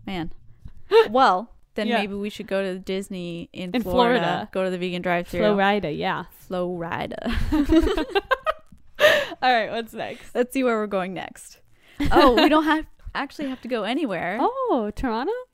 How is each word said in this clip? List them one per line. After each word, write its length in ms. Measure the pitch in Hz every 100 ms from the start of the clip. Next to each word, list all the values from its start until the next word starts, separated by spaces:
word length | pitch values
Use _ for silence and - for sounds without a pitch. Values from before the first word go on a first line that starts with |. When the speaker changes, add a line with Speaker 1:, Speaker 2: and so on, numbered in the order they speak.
| -
Speaker 1:
Man. 240 | 185 165 - - - - - - 427 427
Well, 400 | 247 247 185 233 - _
then 140 | - 214
Speaker 2:
Yeah. 100 | 233
Speaker 1:
maybe 160 | 202
we 160 | 202 208
should 160 | - 202
go 160 | 196
to 160 | 196 185
Disney 680 | 190 190 202 185 175 170 -
in 200 | - 180
Speaker 2:
In 80 | 247
Speaker 1:
Florida. 380 | - 254 240 247
Speaker 2:
Florida. 280 | 170 175 208
Speaker 1:
Go 100 | 190
to 80 | 185
the 80 | 180
vegan 240 | 180 180
drive-thru. 380 | 180 175 175 175
Speaker 2:
Florida, 500 | 208 202 196 208 165
yeah. 360 | 160 185 156 170
Speaker 1:
Florida. 880 | - - 180 180 180 170 - - - - 226 -
<laughs> 0 |
Speaker 2:
<laughs> 0 | 302 277 320 320 415 523 403 - 523 622 622 - - - - 605 605 554 330
All 100 | 254
right, 200 | 240 185
what's 200 | 226 226
next? 400 | 220 113 240 - 226
Speaker 1:
Let's 160 | 247
see 100 | 269
where 140 | 247 220
we're 100 | 214
going 280 | 196 185
next. 440 | 175 - - - - _ _ _ - 285
Oh, 220 | - 269
we 140 | 240 311
don't 160 | 302
Speaker 2:
<laughs> 80 | 311
Speaker 1:
have, 140 | 311 302 - -
actually 340 | - 277 - 277
have 120 | 254
to 60 | 233
go 140 | 240
anywhere. 560 | 196 269 262 175 175 214
Speaker 2:
Oh, 500 | 359 523 494 285 214
Toronto? 380 | - 254 220 311 494 508